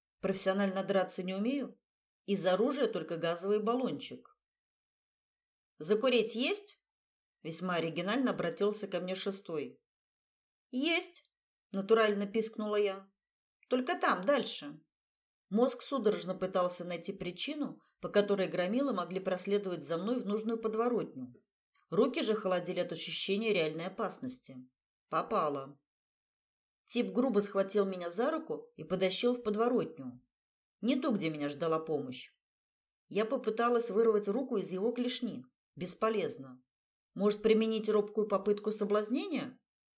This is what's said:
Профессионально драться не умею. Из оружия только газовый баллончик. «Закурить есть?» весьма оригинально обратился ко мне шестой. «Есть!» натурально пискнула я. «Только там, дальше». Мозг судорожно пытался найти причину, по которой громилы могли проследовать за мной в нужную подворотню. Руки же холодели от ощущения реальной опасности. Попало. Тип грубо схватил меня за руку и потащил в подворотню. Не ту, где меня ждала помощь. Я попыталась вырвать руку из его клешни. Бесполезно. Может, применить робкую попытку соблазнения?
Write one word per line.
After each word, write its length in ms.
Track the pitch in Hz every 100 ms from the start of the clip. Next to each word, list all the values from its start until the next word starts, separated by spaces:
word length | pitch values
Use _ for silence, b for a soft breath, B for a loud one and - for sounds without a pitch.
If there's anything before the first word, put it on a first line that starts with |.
| _ _
Профессионально 640 | 190 190 190 196 196 190
драться 400 | 190 190 185 -
не 100 | 185
умею. 420 | 190 233 285 - - _ _ _ _ -
Из 180 | 190 180
оружия 420 | 185 254 277 226
только 300 | 175 160 165
газовый 420 | 165 170 190 214
баллончик. 800 | 208 254 233 143 - - - _ _ _ _ _ _ _ _ _ _ _ _ _ _ -
«Закурить 560 | 156 214 262 240 - 220
есть?» 440 | 285 403 - - _ _ _ _ _ _
весьма 340 | 160 165 185 175
оригинально 560 | 160 151 180 247 240
обратился 560 | - 170 165 202 208 196
ко 120 | 175
мне 160 | 180 190
шестой. 640 | 202 196 - 156 127 - _ _ _ _ _ _ _ _ _
«Есть!» 540 | 254 311 339 349 - _ _ _ _ _
натурально 560 | 190 196 226 214 202 202
пискнула 480 | 226 214 - 208 208
я. 340 | 202 196 196 _ _ _ _ _ _
«Только 280 | 254 262 359
там, 300 | 339 185 196
дальше». 540 | 277 - - 147 156 _ _ _ _ _ _ _
Мозг 320 | 202 262 -
судорожно 540 | - 262 208 175 170 185
пытался 500 | 190 190 180 180 175
найти 280 | 175 190
причину, 680 | - 175 175 277 302 277 b b b
по 80 | 175
которой 380 | 208 202 196 175
громилы 460 | 165 180 247 285
могли 260 | 196 170 185
проследовать 640 | 185 180 196 202 190 170
за 140 | 143 165
мной 220 | 202 247
в 60 | 196
нужную 320 | 214 220 226
подворотню. 720 | 220 220 247 233 - - - - _ _ _ _ _
Руки 320 | 170 262 339
же 140 | 220 214
холодели 440 | 185 180 170 175
от 120 | 175
ощущения 600 | 170 - 156 - 202 226
реальной 340 | 185 156 156 180
опасности. 680 | 202 190 - 127 - - 127 - _ _ _ _
Попало. 680 | 160 - 208 151 139 139 147 _ _ _ _ _ _ _ _ _ _ -
Тип 240 | 247 196
грубо 280 | 196 262 202
схватил 460 | 202 196 190 208 196
меня 240 | 180 170
за 220 | 180 269
руку 400 | 320 320 147 - -
и 80 |
потащил 520 | 156 185 185 - 240 247
в 60 |
подворотню. 800 | 214 202 240 240 - - 127 - _ _ _ _ _ _
Не 180 | 226 294
ту, 120 | 311
где 160 | 208 160
меня 200 | 151 143
ждала 300 | 143 165 160
помощь. 520 | 160 143 123 - - _ _ _ _ _ _ _ _
Я 180 | 180 220
попыталась 640 | 277 220 214 240 240 233
вырвать 380 | 196 226 208 202
руку 300 | 233 269 208
из 140 | 165
его 200 | 185 226
клешни. 540 | 240 247 - 220 127 - _ _ 139
Бесполезно. 840 | 180 - 220 214 151 131 135 127 _ _ _ _ _ 175
Может, 260 | 202 208
применить 480 | 220 220 220 220 214
робкую 380 | 214 208 220 208
попытку 440 | 196 208 208 220
соблазнения? 880 | 208 202 208 208 285 392 262 131 - _ _ _